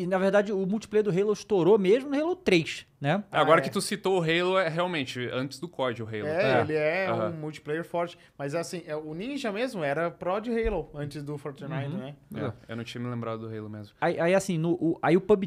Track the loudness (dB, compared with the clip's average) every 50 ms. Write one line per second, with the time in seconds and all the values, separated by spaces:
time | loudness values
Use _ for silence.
0 | 0 0 0 2 2 4 4 4 2 2 0 -2 0 0 -2 -4 -4 0 2 2
1 | 2 2 2 2 2 0 0 -2 -2 0 2 4 6 6 6 6 6 6 4 4
2 | 4 0 -2 0 0 0 -2 0 2 4 4 4 4 0 -8 -12 -14 _ _ -4
3 | 0 0 0 0 0 0 2 4 6 8 8 6 6 2 -2 -4 -2 -2 -4 -2
4 | 0 2 2 2 2 2 2 2 2 2 2 2 2 2 0 0 -2 0 0 -2
5 | -4 -4 -4 -6 -4 -4 -2 -4 -4 -6 -8 -12 -14 -10 -6 -4 -2 -2 -2 -4
6 | -8 -8 -6 -6 -4 -2 -2 0 2 4 4 2 2 2 0 0 2 2 0 0
7 | 0 0 0 0 -2 -2 -4 -6 -8 -10 -10 -10 -8 -6 -6 -6 -6 -4 -4 -4
8 | -4 -4 -6 -16 -20 -20 _ -8 -6 -4 -4 -4 -4 -4 -8 -10 -8 -8 -8 -8
9 | -8 -8 -8 -8 -8 -6 -6 -6 -4 -4 -4 -2 -4 -4 -4 -4 -2 -2 0 0
10 | -2 -4 -4 -4 -4 -2 -2 -2 -2 -2 -2 0 0 0 0 -2 -6 -6 -8 -8
11 | -8 -8 -8 -10 -8 -8 -8 -8 -8 -10 -10 -10 -10 -8 -6 -6 -6 -6 -6 -8
12 | -8 -10 -12 -16 _ -12 -8 -6 -6 -6 -8 -10 -12 -10 -8 -8 -8 -8 -8 -8
13 | -6 -6 -6 -6 -4 -6 -6 -6 -8 -8 -8 -8 -8 -10 -10 -12 -12 -12 _ 0
14 | 0 0 2 2 2 4 2 2 2 0 -2 0 2 0 0 2 2 0 0 2
15 | 2 4 4 4 6 4 4 4 2